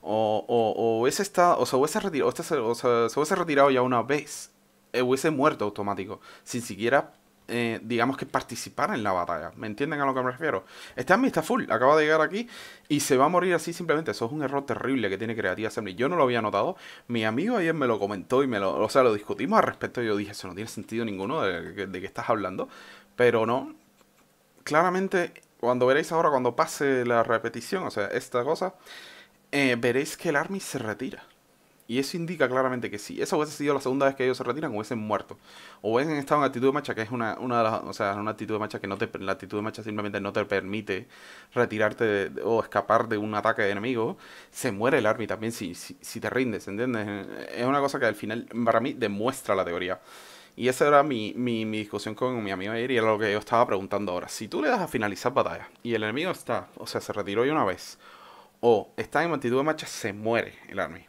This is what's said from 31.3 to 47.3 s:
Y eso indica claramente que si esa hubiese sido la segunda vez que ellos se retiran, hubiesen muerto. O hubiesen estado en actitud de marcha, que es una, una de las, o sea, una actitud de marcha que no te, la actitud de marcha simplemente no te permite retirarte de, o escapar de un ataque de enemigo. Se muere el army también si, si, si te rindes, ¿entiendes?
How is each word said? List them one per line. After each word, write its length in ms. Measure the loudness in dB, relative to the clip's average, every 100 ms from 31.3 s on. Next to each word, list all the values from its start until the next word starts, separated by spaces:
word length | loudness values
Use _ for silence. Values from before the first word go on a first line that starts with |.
| _ _ _ _ _ _
Y 120 | -2
eso 180 | -2 -4
indica 320 | -6 0 2
claramente 420 | 2 0 0 -6
que 80 | -8
si 220 | -10 -4
esa 160 | 0 0
hubiese 160 | 0
sido 220 | -2 0
la 60 | 0
segunda 260 | 0 2 2
vez 80 |
que 100 | 2
ellos 140 | 0 0
se 60 |
retiran, 280 | -2 -4 -4
hubiesen 240 | -6 -6 -6
muerto. 380 | -2 -2 -2 -18 -20 -20 -20 -8
O 120 | 0
hubiesen 220 | 2 2 -2
estado 240 | 2 2
en 60 | 2
actitud 220 | 2 2
de 40 |
marcha, 220 | 2 -2
que 80 | -6
es 80 | -4
una, 260 | -2 -2 -2
una 200 | -2 2
de 60 |
las, 180 | 2 0
o 80 | -4
sea, 220 | -2 -2
una 160 | 0 -4
actitud 240 | -6 -4
de 40 | -2
marcha 220 | -2 -6
que 60 | -6
no 100 | -4
te, 140 | -4 -6
la 140 | -6
actitud 260 | -6 -4 -4
de 40 |
marcha 200 | -4 -8
simplemente 360 | -8 -6 -4 -4
no 140 | -2
te 140 | -2 0
permite 640 | -2 -2 -8 -4 -6 -6 -20 -20 -20 -8
retirarte 500 | 0 0 2 0 2 2 2 0
de, 120 | -2
o 200 | 0 0
escapar 440 | 2 -2 4 4 4
de 120 | 0
un 160 | 0
ataque 260 | 0 0 2
de 100 | 0
enemigo. 440 | 0 -2 0 -2 -4 -14 -20 -18
Se 220 | -6 -4
muere 260 | 0 2 4
el 60 |
army 220 | 4 2 -2
también 260 | -4 -4
si, 220 | -4 -8
si, 200 | -8 -14 -16
si 200 | -14 -8
te 100 | -2
rindes, 360 | 0 0 -2 -6
¿entiendes? 380 | -4 -2 -2 -4 -6 -10